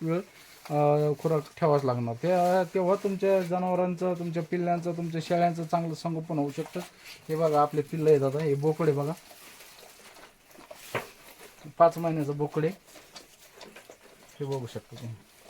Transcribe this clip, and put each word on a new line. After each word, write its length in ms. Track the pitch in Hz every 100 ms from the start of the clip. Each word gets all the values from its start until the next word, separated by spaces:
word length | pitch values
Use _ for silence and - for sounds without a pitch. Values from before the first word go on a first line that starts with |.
वेळ, 200 | 165 170 208 - - - -
अ, 420 | 147 147 147 151 143
खुराक 220 | 160 156 147 -
ठेवाच 260 | 165 143 131
लागणार. 300 | 123 117 117
त्या, 420 | 165 180 175 185 175
तेव्हा 220 | 190 180 196
तुमच्या 460 | 202 190 196 196
जनावरांचं, 720 | 175 180 185 180 180 175 180
तुमच्या 300 | 175 175 165
पिल्ल्यांचं, 480 | 165 180 175 170 170
तुमच्या 300 | 165 170 165
शेळ्यांचं 400 | - 175 175 170
चांगलं 300 | 160 175 165
संगोपन 440 | 151 170 160 160 160
होऊ 120 | 143 139
शकतं. 220 | 151 180 175 - - - -
हे 60 | 156
बघा 260 | 165 147
आपले 200 | 147 151
पिल्लं 280 | 143 165 156
आहेत 140 | 147
आता, 160 | 135 143
हे 160 | 160 139
बोकडे 360 | 156 156 160
बघा, 200 | 143 139 180 - - - - - - - - - - - _ _ - - - - - - - - - - - 151 -
पाच 200 | 165 165
महिन्याचं 400 | 170 160 143 143
बोकडे, 300 | 147 156 156 196 - - - - - - - - - - - - - - - -
हे 60 | 139
बघू 200 | 135 120
शकता 220 | - - 120
तुम्ही. 200 | 117 107 - -